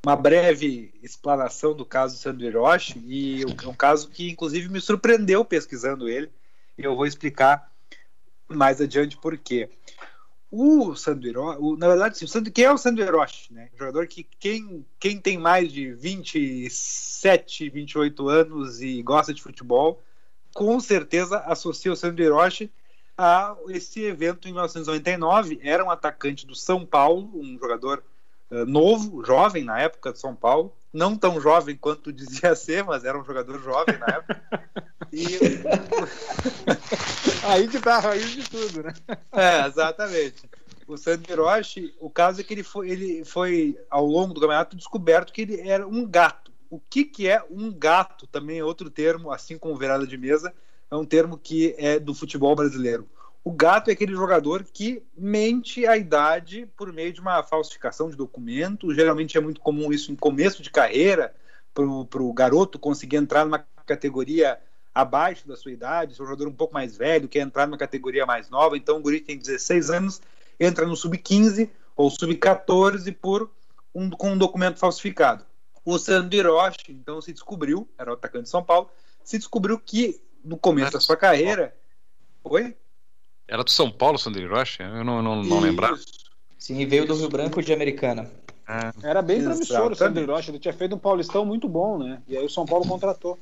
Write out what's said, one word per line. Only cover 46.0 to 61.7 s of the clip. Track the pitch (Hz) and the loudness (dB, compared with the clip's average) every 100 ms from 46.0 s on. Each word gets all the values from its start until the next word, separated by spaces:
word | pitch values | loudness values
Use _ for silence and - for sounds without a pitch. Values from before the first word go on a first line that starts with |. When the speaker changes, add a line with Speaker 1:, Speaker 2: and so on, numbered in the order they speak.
Speaker 1:
gato. | 233 170 - - - - - | 2 4 4 2 -18 -18 -14
O | - - | -14 -4
que | 269 294 | -2 -2
que | - 190 | -2 2
é | 220 - | 2 0
um | 196 220 | -10 -10
gato? | 175 151 175 180 - - | -2 4 4 2 -8 -10
Também | 143 147 165 | -10 -8 -6
é | |
outro | 156 170 170 | -6 -6 -10
termo, | 143 156 170 160 | 0 0 0 -6
assim | 131 - 160 | -12 -12 -10
como | 160 139 | -8 -4
virada | 135 135 135 | 0 0 -2
de | 131 | -6
mesa, | 127 151 175 - - - - | 0 0 0 -14 -20 -20 -8
é | 151 | -8
um | 151 | 2
termo | 160 165 160 | 2 2 -4
que | - 160 165 156 | -6 0 0 0
é | 147 151 | 0 0
do | 147 | -2
futebol | 143 151 147 139 147 | -8 -8 0 2 4
brasileiro. | 147 135 123 117 107 - - - | 0 0 -4 -4 -8 -18 -20 -12
O | 180 | -8
gato | 165 160 208 214 | 4 6 6 2
é | |
aquele | 190 208 | 0 -2
jogador | 190 185 175 143 185 196 | -2 2 2 2 -4 -6
que | - 214 247 - - | -8 -6 -6 -12 -10
mente | 196 214 220 240 226 240 226 | -2 0 2 0 -4 0 4
a | 220 | 4
idade | 175 147 151 165 165 202 226 - | 4 4 4 2 -4 -14 -14 -12
por | 202 | -12
meio | 160 170 | -8 -8
de | 170 | -6
uma | 185 175 | -2 0
falsificação | 143 156 151 - 123 - 160 | 0 -2 -4 -6 -8 -4 -8
de | 139 | -6
documento. | 131 - 117 127 180 208 180 | -10 -10 -8 -4 -4 -4 -2
Geralmente | 147 160 156 156 160 | 2 4 2 0 -2
é | |
muito | 156 151 | -2 -4
comum | - 147 151 | -2 -2 -2
isso | 147 - | -2 -4
em | 143 | 0
começo | 151 139 190 - | 0 4 0 0
de | 147 | -2
carreira, | - 117 117 185 180 123 - - - - | 2 2 4 4 4 0 -6 -20 -20 -10